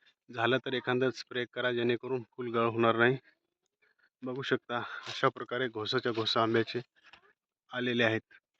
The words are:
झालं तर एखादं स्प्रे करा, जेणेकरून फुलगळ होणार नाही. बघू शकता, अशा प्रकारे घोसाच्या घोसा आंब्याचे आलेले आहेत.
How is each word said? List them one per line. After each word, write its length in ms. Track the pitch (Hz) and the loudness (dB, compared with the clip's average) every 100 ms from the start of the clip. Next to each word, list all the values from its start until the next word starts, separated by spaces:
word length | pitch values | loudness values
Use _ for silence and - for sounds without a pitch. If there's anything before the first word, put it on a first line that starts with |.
| _ _ - | _ _ -12
झालं 240 | 120 117 131 | -2 0 0
तर 160 | 139 | -2
एखादं 360 | 127 127 127 131 | -4 0 0 0
स्प्रे 340 | - - 123 120 | -2 -8 -8 -6
करा, 200 | 123 123 | -2 -2
जेणेकरून 500 | 120 120 117 123 131 | 0 0 0 -2 -6
फुलगळ 420 | 117 - 123 117 | -8 -10 -4 0
होणार 320 | 117 113 113 113 | 2 4 4 6
नाही. 220 | 120 135 - _ _ _ _ _ _ _ _ - | 4 4 -4 _ _ _ _ _ _ _ _ -14
बघू 200 | 127 127 | -10 -6
शकता, 360 | 131 127 - 120 | -2 -2 -2 -6
अशा 500 | 110 - - - 135 | -6 -10 -10 0 0
प्रकारे 400 | 123 110 123 127 | 0 -6 -4 -4
घोसाच्या 440 | 110 107 127 123 | -4 -2 -2 0
घोसा 300 | 113 110 120 | -2 0 2
आंब्याचे 380 | 113 117 110 123 - _ - - _ _ _ _ - | 4 2 0 -4 -10 _ -20 -20 _ _ _ _ -10
आलेले 320 | 123 123 120 | -4 -2 2
आहेत. 160 | 117 110 - - _ | 2 2 -4 -20 _